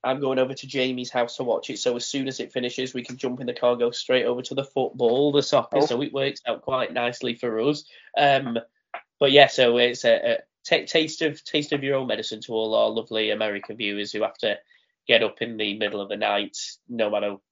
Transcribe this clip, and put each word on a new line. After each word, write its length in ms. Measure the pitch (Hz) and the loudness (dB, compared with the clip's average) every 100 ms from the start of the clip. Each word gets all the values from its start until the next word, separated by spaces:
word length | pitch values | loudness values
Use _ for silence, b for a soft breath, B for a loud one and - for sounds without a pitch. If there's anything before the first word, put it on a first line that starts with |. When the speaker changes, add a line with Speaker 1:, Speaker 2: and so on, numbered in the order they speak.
Speaker 1:
I'm 160 | 127 135 | -2 -2
going 200 | 135 127 | 0 0
over 160 | 131 127 | 0 -4
to 120 | 131 | -6
Jamie's 440 | 135 127 127 123 | -2 -2 -2 -4
house 240 | 127 117 - | -2 -2 -2
to 60 | |
watch 260 | 123 113 - | -2 -2 -2
it. 80 | 110 | -2
So 180 | 123 120 | -2 -2
as 120 | - | -4
soon 200 | 143 135 | -4 -4
as 120 | 131 | -6
it 120 | 110 | -6
finishes, 420 | 131 123 127 127 123 | -4 -4 -4 -6 -6
we 80 | |
can 140 | 123 127 | -10 -6
jump 220 | 127 127 | -6 -4
in 60 | 123 | -6
the 80 | |
car, 220 | - 123 123 | 0 2 2
go 160 | 120 | 0
straight 340 | - - 127 113 | -2 0 2 2
over 160 | 123 | -2
to 140 | 127 135 | -4 -6
the 80 | |
football, 680 | 131 - 123 123 120 123 147 | -4 -4 -4 0 2 4 4
the 120 | 143 | 4
soccer. 340 | 143 139 - 135 | 4 2 2 2
Speaker 2:
Oh. 80 | 147 | 2
Speaker 1:
So 160 | 120 | 0
it 100 | 143 | -2
works 300 | 135 135 - 120 | -2 -2 -2 -6
out 160 | 113 | -4
quite 280 | - 131 120 | -2 -2 -2
nicely 440 | 123 120 120 127 117 | -2 -2 -2 -6 -4
for 240 | 120 110 | -4 0
us. 240 | 127 151 - B B - | 0 0 -8 B B 2
Um, 400 | 143 135 131 117 - _ _ - _ _ | 4 4 0 -6 -6 _ _ -16 _ _
but 120 | 139 | 8
yeah, 140 | 139 135 | 10 8
so 300 | - 123 120 | 6 4 6
it's 280 | 123 120 123 | 2 2 2
a, 80 | 113 120 | 4 2
a 40 | 113 _ _ | -2 _ _
ta-, 220 | - 165 - | 0 0 2
taste 360 | 170 151 - | 0 0 -2
of, 200 | 160 147 | -2 -2
taste 300 | - 156 147 | -4 -4 -2
of 100 | 143 | -4
your 120 | 135 135 | 0 -2
own 100 | 127 | -2
medicine 320 | 107 110 110 | -4 -6 -10
to 120 | - | -6
all 200 | 110 110 | -4 0
our 160 | 110 110 | 2 2
lovely 420 | 110 110 110 110 | 0 -4 -2 -2
American 440 | 107 107 101 - 110 | -2 -4 -4 -10 -8
viewers 380 | 104 101 104 | -6 -4 -6
who 80 | 107 | -4
have 160 | 104 - | -6 -2
to 200 | 110 101 b b b b - | -4 -4 b b b b 2
get 160 | 117 | 2
up 180 | 110 - | 2 -2
in 160 | 117 110 | -8 -4
the 200 | 104 104 | -6 -2
middle 220 | 104 104 | -4 -4
of 80 | 98 | -8
the 80 | 104 | -4
night, 420 | 104 104 104 - - - _ | -2 -2 -4 -10 -14 -16 _
no 220 | 120 107 | -4 0
matter 260 | 104 104 98 _ | 0 -4 -8 _